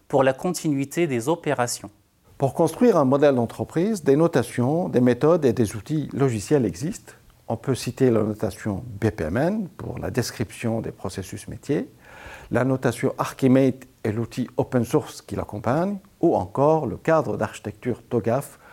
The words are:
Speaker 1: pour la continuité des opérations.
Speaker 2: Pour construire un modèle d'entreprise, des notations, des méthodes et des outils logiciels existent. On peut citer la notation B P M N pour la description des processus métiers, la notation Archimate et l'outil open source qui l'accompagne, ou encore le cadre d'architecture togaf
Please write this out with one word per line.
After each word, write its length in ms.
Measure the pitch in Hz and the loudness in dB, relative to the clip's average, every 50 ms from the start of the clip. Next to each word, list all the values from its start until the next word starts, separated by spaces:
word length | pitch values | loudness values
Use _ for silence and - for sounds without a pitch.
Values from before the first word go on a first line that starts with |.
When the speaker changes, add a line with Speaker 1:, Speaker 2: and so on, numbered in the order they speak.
| _ - | _ 0
Speaker 1:
pour 140 | 147 135 | 2 4
la 100 | 131 131 | 4 4
continuité 760 | 131 - - 180 165 - - 156 139 135 135 135 - 165 175 | 2 0 -2 -4 -4 -2 -2 -2 0 -2 -2 -4 -2 -2 0
des 220 | 147 127 113 113 147 | 0 0 -2 0 0
opérations. 640 | 175 170 - 156 135 123 120 117 - - - - _ _ _ _ _ _ _ _ - - | -2 -2 0 -2 0 0 -2 -2 -4 -8 -12 -16 _ _ _ _ _ _ _ _ -6 -2
Speaker 2:
Pour 160 | 139 131 - | -2 0 2
construire 420 | - 165 160 165 - 247 240 190 | 2 2 2 2 4 4 6 6
un 80 | 160 139 | 6 4
modèle 300 | 127 139 139 151 143 135 | 4 4 4 6 4 4
d'entreprise, 680 | 120 117 110 - - 110 - - 156 185 220 220 175 - | 4 0 -2 -2 -6 -8 -4 -2 -2 0 0 -2 0 2
des 120 | 143 139 | 4 4
notations, 720 | 151 165 160 - 135 - - - 127 120 131 156 170 185 - | 6 4 4 4 2 0 0 -2 0 0 2 2 0 0 0
des 140 | - 123 | 2 4
méthodes 420 | 123 123 120 120 151 156 175 170 147 | 4 4 4 4 4 4 4 4 4
et 80 | 120 | 2
des 240 | 107 - 113 98 - | 2 2 0 -2 -2
outils 320 | 107 - - 156 156 135 123 - | -6 -6 -4 -4 -4 -4 -4 -2
logiciels 500 | 117 139 131 113 104 - - 151 143 117 | 0 0 0 0 -2 0 2 2 2 2
existent. 480 | 92 78 92 139 180 226 - - - - - _ - _ _ _ | 0 -2 -4 -6 -8 -8 -10 -14 -20 -20 -20 _ -20 _ _ _
On 100 | - 113 - | -8 -8 -6
peut 160 | - 139 120 | -2 -4 -4
citer 360 | - - 123 - - 135 127 | -2 -4 -6 0 2 2 4
la 120 | 113 107 | 4 2
notation 600 | 104 107 104 - 110 98 - - - 110 98 92 - | 0 0 -2 -4 -4 -6 -6 -6 -6 -6 -4 -6 -6
B 240 | - 101 98 113 107 | -10 -6 -2 -2 -2
P 140 | - - 80 | 0 -2 -4
M 120 | 78 90 | -2 -2
N 320 | 123 156 180 214 226 185 - - | 0 0 0 -2 -2 -6 -8 -10
pour 220 | - 117 - 82 82 | -12 -10 -10 -8 -8
la 120 | 78 95 | -8 -6
description 720 | 95 127 113 - - - 107 - - - - 113 113 113 | -4 -4 -4 -4 -4 -8 -8 -8 -8 -6 -4 -4 -4 -4
des 120 | - - | -6 -8
processus 540 | - - - 95 - 98 92 - - - - | -10 -10 -10 -10 -8 -10 -12 -10 -12 -14 -12
métiers, 440 | - - - - - 147 180 269 - - _ - - - - - - - - - - | -14 -14 -10 -4 -2 -2 -2 -2 -6 -12 _ -20 -20 -20 -20 -20 -18 -20 -16 -8 -2
la 140 | - 120 127 | 0 0 2
notation 500 | 135 131 131 - 123 113 - 135 120 - - | 2 0 0 0 -2 -2 0 -2 -2 -2 -2
Archimate 680 | 127 - - - 135 127 127 131 139 131 131 - - - _ _ | -4 -6 -4 0 4 4 6 6 4 4 0 -2 -10 -20 _ _
et 100 | - 107 | -4 -4
l'outil 360 | 101 117 113 - - 131 120 - - | -2 -2 -4 -6 -6 -6 -8 -6 -4
open 280 | - 123 - - 123 110 | -4 -4 0 0 -2 0
source 360 | - - 143 - - - - | 2 0 -2 -2 -2 -14 -16
qui 160 | - - 95 | -12 -8 -6
l'accompagne, 640 | 92 87 - 107 101 - 113 131 160 180 202 202 190 - - _ - | -6 -6 -6 -8 -6 -2 0 0 0 0 -2 -4 -8 -10 -14 _ 0
ou 160 | - 170 117 | 2 2 2
encore 500 | 98 92 - - 131 139 151 160 160 143 | 2 -2 -2 0 2 4 4 4 2 0
le 100 | 104 95 | -4 -6
cadre 400 | - - 165 160 156 127 120 101 | -4 0 2 2 2 2 0 -2
d'architecture 680 | 101 107 - - - - 104 98 - - 123 110 - | -2 -4 -4 -6 -8 -10 -10 -10 -6 -4 -6 -6 -6
togaf 560 | - - 127 117 98 113 120 139 - - - - - - | -6 -4 -2 -2 0 0 0 -2 -2 -6 -16 -20 -20 -20